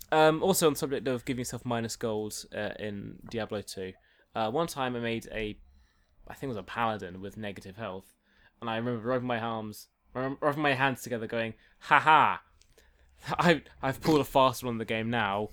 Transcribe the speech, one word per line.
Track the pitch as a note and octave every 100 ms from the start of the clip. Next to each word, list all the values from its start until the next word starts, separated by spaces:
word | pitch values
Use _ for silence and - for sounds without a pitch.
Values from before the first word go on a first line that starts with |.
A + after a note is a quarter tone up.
| -
Um, | D#3 D#3 D#3
also, | F#3 F3+ D#3+
on |
the | C#3
subject | C#3 C3+ C3+
of | B2 -
giving | B2
yourself | A#2+ A#2+ B2+
minus | A#2 A2+ -
gold, | A#2 G#2+ G#2+ - - -
uh, | G#2 -
in | G#2 G2+ G#2+ - -
Diablo | A2+ G#2 G#2+
two, | - - F#2 - _ _ _ A2+
uh, | A2
one | C#3+ E3
time | C#3 B2+ A#2+
I |
made | A#2 A2+ -
a, | A2 G#2+ G#2 - _ _ _ _ _ -
I |
think | -
it | C3+
was | G#2+
a |
paladin | F#2 A#2 A2+ G#2 F#2 F#2
with | G2 G#2
negative | G#2+ F#2 G2 F#2+
health, | G#2+ F#2+ - _ _ _ _ -
and | A#2
I | A2+
remember | A#2+ A#2 A2+
rubbing | B2+ B2
my | A#2
arms, | A#2 A2+ G#2+ G#2 - _ _
rub-, | B2 C3+ C#3
rubbing | D3+ C#3+
my | D3
hands | B2+ C#3 B2+
together, | A#2+ A#2 A2
going, | A#2 A2+ - _ _
"Ha | - D3
ha! | D3+ D#3 A2+ F2 - _ _ _
<laughs> | _ _ _ _ - -
I, | E3+ D3+ - -
I've | C3+ B2+
pulled | - D3+
a | C3
fast | C#3 C3 A#2+ B2+
one |
in | A2+
the | G#2+
game | A2+ A2+
now. | A#2+ G2+ G2+ G#2+